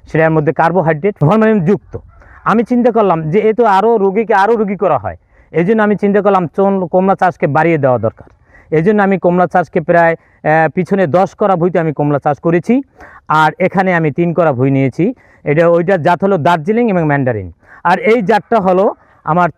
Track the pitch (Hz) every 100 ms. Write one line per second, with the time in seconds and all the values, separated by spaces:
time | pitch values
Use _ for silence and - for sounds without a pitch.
0 | - 160 160 160 151 151 165 180 160 151
1 | 196 - 147 220 220 214 160 202 - -
2 | - - - - 160 214 220 247 240 226
3 | 196 165 156 202 214 220 226 190 220 233
4 | 196 196 208 196 202 226 202 185 185 135
5 | 98 80 _ _ _ 160 175 220 208 202
6 | 202 202 196 190 160 - 196 196 180 185
7 | 190 185 185 - 160 151 165 156 131 123
8 | 110 - - _ _ - - 156 175 208
9 | 196 190 180 180 180 180 170 180 156 170
10 | 165 160 _ _ 156 156 156 185 170 190
11 | 170 180 190 - 208 180 180 175 160 143
12 | 147 143 151 143 170 170 - 254 - -
13 | - - - 156 156 - 180 190 185 170
14 | 156 151 170 165 160 120 139 135 135 -
15 | 202 - _ _ 151 147 170 170 175 190
16 | 147 175 196 190 170 175 151 220 233 180
17 | 156 143 127 107 90 - _ - 170 185
18 | 196 240 180 208 - 226 185 185 226 359
19 | _ _ - 170 175